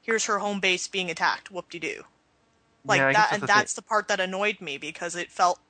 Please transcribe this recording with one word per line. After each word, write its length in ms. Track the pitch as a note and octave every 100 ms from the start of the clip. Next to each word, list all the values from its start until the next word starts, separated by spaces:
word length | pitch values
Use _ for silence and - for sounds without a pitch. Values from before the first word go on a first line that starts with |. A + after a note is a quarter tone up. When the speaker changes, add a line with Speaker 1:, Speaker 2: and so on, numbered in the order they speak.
Speaker 1:
here's 240 | - A3+
her 140 | - G#3
home 200 | G#3 G3+
base 300 | F#3+ F3+ -
being 220 | G3 F3+
attacked. 400 | E3 F3 G3 -
Whoop-de-doo. 520 | F#3 - E3+ D3+ F#2 - _ _ _ _ _ _ _
Like 140 | - G3+
Speaker 2:
Yeah, 100 | C3+
I 40 |
guess 40 | C#3+
Speaker 1:
that, 60 |
Speaker 2:
that's 100 | G#3+
Speaker 1:
and 80 | G#3
Speaker 2:
the 40 | G3+
thing. 100 | G#3
Speaker 1:
that's 180 | G#3
the 80 | -
part 260 | - G#3+ G#3
that 120 | G3+
annoyed 400 | F#3 F#3 G#3 G#3
me 180 | E3+ C#3
because 360 | D3 E3 F3 F3
it 140 | E3+
felt 300 | - F#3 F3+ _